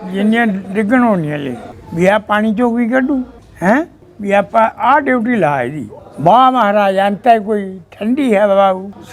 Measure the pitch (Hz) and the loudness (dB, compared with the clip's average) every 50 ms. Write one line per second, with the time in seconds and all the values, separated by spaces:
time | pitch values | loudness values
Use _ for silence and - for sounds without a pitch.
0 | 190 185 185 196 208 214 226 233 240 214 190 196 190 190 185 214 220 202 262 254 | -12 -8 -4 -2 0 0 2 2 0 0 -2 -4 -8 -6 -4 -4 -2 0 2 2
1 | 247 226 202 175 156 147 147 147 143 131 120 113 - - - - - - - 165 | 2 2 0 0 -2 -4 -6 -6 -8 -8 -10 -10 -12 -18 -18 -20 -16 -10 -4 0
2 | 180 190 208 214 202 - 208 208 214 220 208 214 247 240 226 240 240 220 254 262 | 2 2 2 0 0 -2 -2 0 0 0 0 0 0 0 0 -2 -2 -2 0 -2
3 | 254 302 285 262 247 - - - - - - - 165 190 233 294 349 - - - | 0 0 -2 -4 -4 -8 -14 -20 -20 -20 -10 -2 0 2 2 2 0 -4 -10 -20
4 | - - - - 202 202 196 202 196 - 226 226 220 226 - - 214 240 285 302 | -20 -20 -14 -8 -4 0 0 0 0 2 0 0 0 0 -2 -2 0 2 2 2
5 | 277 269 254 247 214 254 247 208 165 147 147 135 120 127 151 151 110 104 - - | 2 0 -2 0 0 -2 0 0 0 0 0 -2 -4 -4 -6 -8 -12 -12 -14 -20
6 | - - - - 139 175 214 247 262 254 254 247 214 202 202 214 202 196 190 190 | -20 -18 -8 -2 2 4 4 6 6 4 4 2 2 2 2 2 0 0 0 0
7 | 196 202 202 170 - 240 233 220 196 220 214 208 196 190 190 185 - _ - - | 0 0 -2 0 2 2 2 2 2 -2 -4 -4 -4 -6 -10 -14 -18 _ -12 -8
8 | 208 220 254 294 277 247 202 190 214 202 196 196 196 190 185 185 190 202 190 - | -4 -4 -2 0 0 0 2 2 2 2 4 4 2 2 0 -2 -8 -14 -16 -18
9 | - - | -14 -8